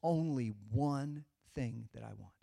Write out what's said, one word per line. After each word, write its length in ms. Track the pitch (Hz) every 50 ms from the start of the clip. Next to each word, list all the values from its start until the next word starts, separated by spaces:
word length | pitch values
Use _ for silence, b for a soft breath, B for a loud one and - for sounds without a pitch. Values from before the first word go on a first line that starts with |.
only 500 | - 170 170 160 165 160 143 131 120 110 104 104 101 107
one 540 | 110 135 147 143 139 139 143 147 147 147 151 _ _ _ _ - -
thing 340 | 147 127 113 113 117 113 110 -
that 80 | 117
I 100 | 110 110 104 104
want, 160 | 95 92 _ _